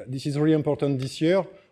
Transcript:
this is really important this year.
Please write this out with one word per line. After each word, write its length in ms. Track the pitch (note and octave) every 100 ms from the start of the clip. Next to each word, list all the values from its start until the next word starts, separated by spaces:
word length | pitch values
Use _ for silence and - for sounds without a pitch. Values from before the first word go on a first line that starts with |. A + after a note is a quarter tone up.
| -
this 180 | C3 D3+
is 100 | C#3+
really 200 | D#3 D#3
important 420 | D3 C#3+ C#3+ C3+
this 220 | C3 -
year. 260 | D#3+ F#3+ - - _